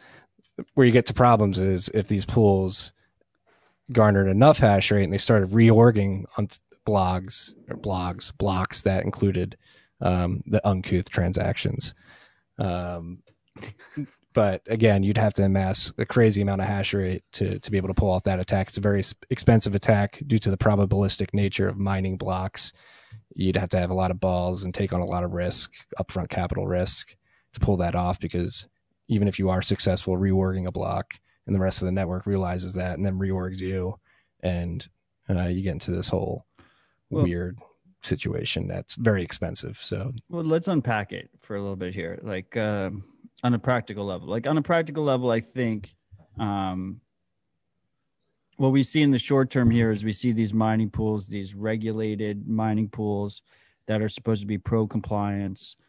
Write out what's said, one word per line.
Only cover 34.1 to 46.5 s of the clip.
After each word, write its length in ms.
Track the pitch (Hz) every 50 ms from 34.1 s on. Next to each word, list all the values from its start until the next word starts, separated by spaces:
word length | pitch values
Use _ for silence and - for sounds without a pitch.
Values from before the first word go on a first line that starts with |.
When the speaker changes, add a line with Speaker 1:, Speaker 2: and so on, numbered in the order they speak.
| _ _ _ _ _ _
Speaker 1:
and, 460 | - 90 90 87 87 87 82 - - - _ _ _ _ _ _ _ -
uh, 140 | 101 90 90
you 180 | 87 87 92
get 100 | 95 95
into 200 | 80 78 - -
this 160 | 87 85 - -
whole 360 | - 92 - - - - - _ _ _ - _ _ _ _ _ _ _ _ -
Speaker 2:
Well 160 | - 156 -
Speaker 1:
weird 340 | 87 87 87 90 90 104 - - _ _ _ _ _ _ _
situation 640 | - - 95 - - 113 - 90 - - - 87 92
that's 300 | 92 90 90 - - -
very 260 | - 117 113 104 95
expensive. 560 | 87 - - - 90 85 87 - - - 104 -
So 340 | - - - - 98 127 127 110 - -
Speaker 2:
well, 160 | 175 170 160
let's 240 | 156 160 170 170 190
unpack 440 | 180 151 117 123 113 107 98 -
it 180 | 95 92 - - _ _
for 160 | _ - 107
a 40 | 101
little 160 | 101 98 98
bit 180 | 92 95 90 92
here. 240 | 98 82 85 87 87
Like, 320 | 85 107 98 95 95 - - 117
um, 460 | 107 107 104 101 95 92 95 98 98 - _ _ - - _ _
on 100 | - 123
a 60 | 120 107
practical 480 | - 127 127 117 - - 101 104 101
level, 220 | 98 92 87 85 71
like, 180 | 98 117 117
on 100 | 139 156
a 60 | 156
practical 420 | 143 - 175 165 160 160 143 156 151
level, 260 | 143 131 127 127 123
I 100 | 113 113
think, 540 | 113 - - 131 123 113 110 104 98 - _ _ _ _ - - - _ - -
um, 600 | 113 101